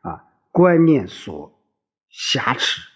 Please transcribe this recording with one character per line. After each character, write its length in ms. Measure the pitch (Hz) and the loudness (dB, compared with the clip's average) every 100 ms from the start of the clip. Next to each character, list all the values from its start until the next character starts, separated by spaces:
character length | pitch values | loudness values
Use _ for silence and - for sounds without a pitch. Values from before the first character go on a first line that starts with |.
啊， 240 | - - _ _ _ | -14 -16 _ _ _
观 340 | - 180 170 165 | 2 4 4 4
念 200 | 147 92 | 2 -2
所 580 | - - 76 73 _ _ _ _ _ _ | -14 -16 -16 -18 _ _ _ _ _ _
挟 460 | - - 131 123 | -12 -6 -4 -4
持 260 | 120 - - - | -4 -4 -6 -12